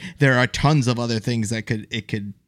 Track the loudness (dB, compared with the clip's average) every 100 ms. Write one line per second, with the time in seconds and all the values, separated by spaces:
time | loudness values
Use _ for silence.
0 | -4 0 2 4 2 2 2 4 2 0
1 | -2 -2 -2 -2 -2 -4 -4 -6 -6 -8
2 | -6 -6 -8 -14